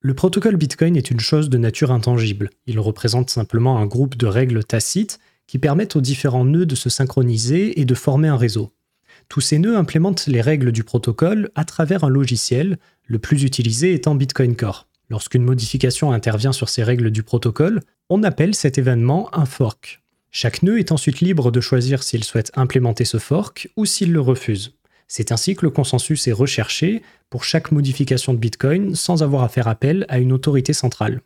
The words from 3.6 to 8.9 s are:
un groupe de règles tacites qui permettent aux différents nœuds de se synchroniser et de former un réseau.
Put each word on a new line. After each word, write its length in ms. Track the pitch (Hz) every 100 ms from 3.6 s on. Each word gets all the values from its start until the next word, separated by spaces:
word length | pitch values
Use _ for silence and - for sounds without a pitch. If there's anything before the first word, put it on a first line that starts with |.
| 123 123
un 60 | 104
groupe 300 | 120 139 123
de 120 | 113
règles 360 | 104 127 113
tacites 560 | 104 113 - 185 214 - _ _ _
qui 140 | 131
permettent 380 | 147 151 208 156
aux 40 |
différents 440 | 127 135 143 127 127
nœuds 200 | 160 180
de 100 | 131
se 140 | 123
synchroniser 920 | - 131 - 120 113 120 165 214 156
et 20 |
de 120 | 127 127
former 340 | - 139 156
un 80 | 131
réseau. 340 | 117 104 107 _ _